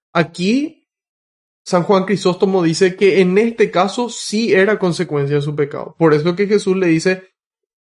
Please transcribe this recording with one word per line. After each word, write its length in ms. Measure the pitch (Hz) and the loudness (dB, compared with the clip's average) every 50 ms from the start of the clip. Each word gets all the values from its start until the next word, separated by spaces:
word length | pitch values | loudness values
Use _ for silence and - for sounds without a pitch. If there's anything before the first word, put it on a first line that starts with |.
| _ _ - | _ _ -4
Aquí 640 | 170 165 170 170 175 180 202 240 277 302 320 - _ _ _ _ _ _ _ _ _ _ _ _ _ _ _ _ _ _ | -4 -4 -4 -6 -4 -2 0 0 0 -2 -6 -10 _ _ _ _ _ _ _ _ _ _ _ _ _ _ _ _ _ _
San 200 | - 185 180 160 | -2 -2 -2 0
Juan 220 | - 202 190 185 | 2 0 0 0
Crisóstomo 580 | 214 202 - - 185 175 - 214 190 190 185 170 | 0 -2 -2 0 -2 0 0 -2 0 0 0 0
dice 320 | 165 160 185 196 185 185 | 0 2 2 0 0 2
que 260 | - 202 190 151 196 | 2 2 2 4 4
en 160 | 180 180 185 | 2 2 2
este 320 | 208 233 233 233 - 208 - | 2 2 0 0 0 0 0
caso 400 | - 175 190 196 - 247 240 226 | 2 0 0 0 -2 -4 -6 -6
sí 420 | - - - - 208 220 233 196 | -8 -10 -10 -6 -4 -4 0 2
era 280 | 143 190 190 214 208 - | 2 2 4 2 0 0
consecuencia 560 | 190 180 160 - 170 - 151 143 139 139 147 | 0 -2 -2 -2 -4 -4 -4 -4 -2 -2 -2
de 80 | 143 143 | -2 -2
su 120 | 151 147 | -4 -4
pecado. 400 | 151 143 143 - 127 - - - | -4 -4 -4 -6 -10 -12 -14 -4
Por 180 | - 165 156 151 | 0 2 4 4
eso 200 | 147 151 175 175 | 4 2 0 -2
que 120 | 185 202 | -2 0
Jesús 280 | 190 214 202 - 190 185 | 0 0 0 2 0 -2
le 120 | 190 185 | 0 2
dice, 420 | 170 160 160 - 185 185 185 - _ _ _ _ _ _ _ _ _ _ _ _ _ _ | 2 2 2 2 0 -2 -2 -6 _ _ _ _ _ _ _ _ _ _ _ _ _ _